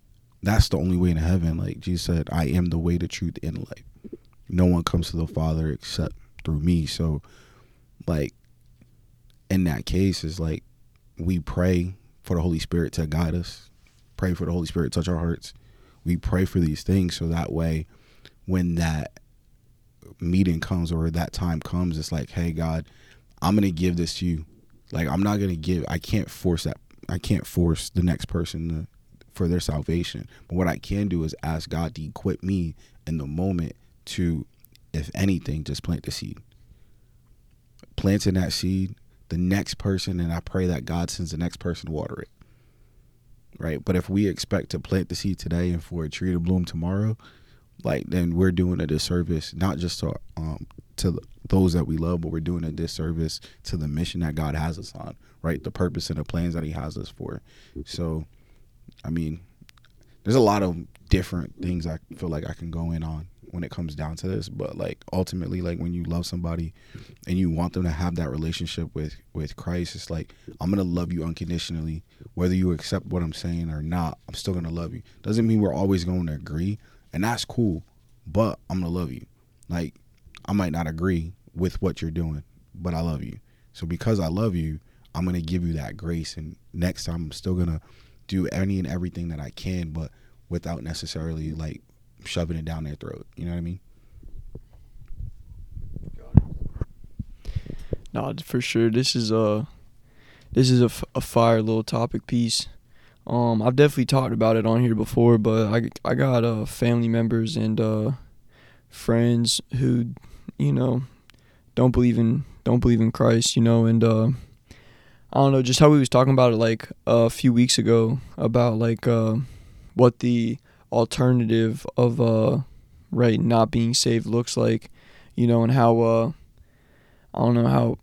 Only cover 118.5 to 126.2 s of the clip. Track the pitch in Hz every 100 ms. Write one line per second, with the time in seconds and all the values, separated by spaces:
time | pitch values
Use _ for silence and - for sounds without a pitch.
118.5 | 120 120 110 117 113 127 117 110 113 135
119.5 | - - - - - 123 - 123 120 113
120.5 | - _ _ - 113 113 - 127 123 113
121.5 | 113 113 - - - 123 117 117 110 117
122.5 | 147 - - - - - 120 120 107 117
123.5 | 117 113 120 117 120 123 117 107 117 120
124.5 | - 113 110 - - - - - - 120
125.5 | 117 113 131 117 117 113 113